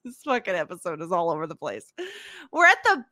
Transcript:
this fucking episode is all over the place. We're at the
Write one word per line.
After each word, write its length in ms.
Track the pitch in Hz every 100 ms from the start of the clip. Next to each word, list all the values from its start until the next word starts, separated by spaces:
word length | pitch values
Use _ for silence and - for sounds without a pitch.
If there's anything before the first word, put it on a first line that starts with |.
this 200 | 247 -
fucking 300 | 294 247 202
episode 480 | 175 151 180 175 151
is 100 | 165
all 160 | 180 170
over 180 | 156 156
the 80 |
place. 380 | 156 139 101 - - 370 - - - 302
We're 140 | 311
at 180 | 339 -
the 200 | - 330 -